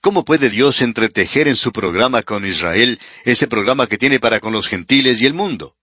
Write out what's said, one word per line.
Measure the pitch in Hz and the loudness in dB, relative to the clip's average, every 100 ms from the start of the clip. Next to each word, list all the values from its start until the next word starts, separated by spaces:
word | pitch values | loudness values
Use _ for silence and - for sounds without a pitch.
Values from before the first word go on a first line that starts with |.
¿Cómo | 202 196 | 2 0
puede | 135 151 135 | 2 2 2
Dios | 104 139 131 | 2 2 2
entretejer | 123 113 110 - 92 135 151 | -2 0 -2 0 -2 0 0
en | 127 | 0
su | 123 | -2
programa | 107 98 87 123 123 | -4 -4 0 0 0
con | - 104 98 | -2 -6 -4
Israel | 85 85 87 123 113 - - | -4 -2 0 0 0 -10 -8
ese | - 123 143 | -2 0 0
programa | 117 101 131 123 | 0 0 0 0
que | 107 | 0
tiene | 135 131 | 0 2
para | 117 110 | 2 0
con | 110 | -2
los | 110 - | -4 -4
gentiles | 95 87 135 131 117 | -6 0 2 2 2
y | 127 | 0
el | |
mundo? | 165 202 117 71 _ | 0 -4 -6 -12 _